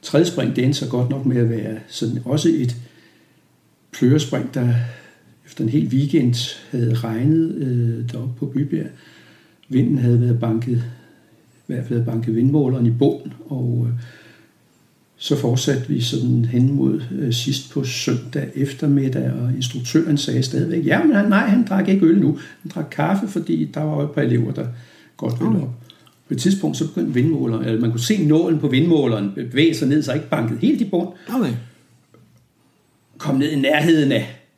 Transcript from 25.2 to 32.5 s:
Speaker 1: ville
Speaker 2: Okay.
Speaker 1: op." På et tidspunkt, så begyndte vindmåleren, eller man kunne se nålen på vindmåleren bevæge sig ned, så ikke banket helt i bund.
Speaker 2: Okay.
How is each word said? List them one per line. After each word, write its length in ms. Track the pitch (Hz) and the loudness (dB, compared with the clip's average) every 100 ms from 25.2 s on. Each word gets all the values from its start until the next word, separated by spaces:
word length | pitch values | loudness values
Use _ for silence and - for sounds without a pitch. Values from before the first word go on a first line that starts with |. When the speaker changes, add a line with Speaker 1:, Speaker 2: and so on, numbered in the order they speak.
| 120 120 | -6 -2
Speaker 1:
ville 100 | 180 208 | 0 0
Speaker 2:
Okay. 60 | |
Speaker 1:
op." 120 | 131 - - - _ _ _ | -2 -8 -16 -20 _ _ _
På 60 | |
et 60 | 135 | -2
tidspunkt, 360 | 120 196 160 - | 0 0 -2 -4
så 100 | 156 | -4
begyndte 260 | - 165 | -2 -2
vindmåleren, 520 | 123 135 147 123 110 104 | 2 2 0 -2 -2 -2
eller 160 | 113 | 0
man 100 | 117 | 0
kunne 80 | 117 | -2
se 260 | - 214 151 | 0 0 2
nålen 340 | 156 175 156 | 2 2 0
på 80 | 139 | 0
vindmåleren 640 | 156 165 160 127 107 101 98 | 2 4 4 2 0 -2 -6
bevæge 400 | 123 120 165 - | -6 2 2 2
sig 120 | 135 | 0
ned, 160 | 151 | 0
så 100 | 151 | 0
ikke 160 | 147 - | -4 -2
banket 300 | 156 123 117 | -4 -2 0
helt 220 | 220 285 | 0 0
i 40 | 233 | 0
bund. 180 | 180 190 - - | -2 -4 -10 -6
Speaker 2:
Okay. 200 | 240 180 120 - _ _ _ _ - _ _ _ | -2 -2 -2 -8 _ _ _ _ -20 _ _ _